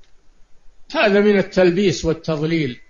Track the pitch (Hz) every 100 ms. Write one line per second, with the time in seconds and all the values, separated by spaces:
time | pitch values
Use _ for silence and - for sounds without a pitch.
0 | - - - - - - - - - 302
1 | 233 196 208 202 185 - 185 170 202 -
2 | 165 156 - 156 156 165 139 120